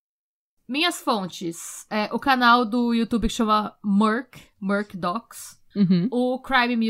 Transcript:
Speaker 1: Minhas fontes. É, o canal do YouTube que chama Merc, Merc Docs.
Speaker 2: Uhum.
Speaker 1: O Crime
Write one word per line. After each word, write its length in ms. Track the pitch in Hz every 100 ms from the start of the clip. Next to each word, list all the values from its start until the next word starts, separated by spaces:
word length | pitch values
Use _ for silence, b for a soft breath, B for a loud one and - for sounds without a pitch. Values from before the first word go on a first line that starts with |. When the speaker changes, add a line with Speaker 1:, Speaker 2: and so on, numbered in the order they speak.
| _ _ _ _ _ _ -
Speaker 1:
Minhas 340 | 269 349 339
fontes. 840 | - 226 185 - 170 170 - - -
É, 200 | 214 208
o 60 | 233
canal 460 | - 254 247 247 240
do 280 | 247 240
YouTube 340 | 233 226 233 214
que 60 |
chama 420 | - 220 214 208 -
Merc, 540 | 208 196 214 220 - - - _
Merc 340 | 190 202 202 185
Docs. 640 | 175 208 - - - - _ 196
Speaker 2:
Uhum. 320 | 185 180 196
Speaker 1:
O 280 | 247 247 254
Crime 360 | 254 262 240 240 226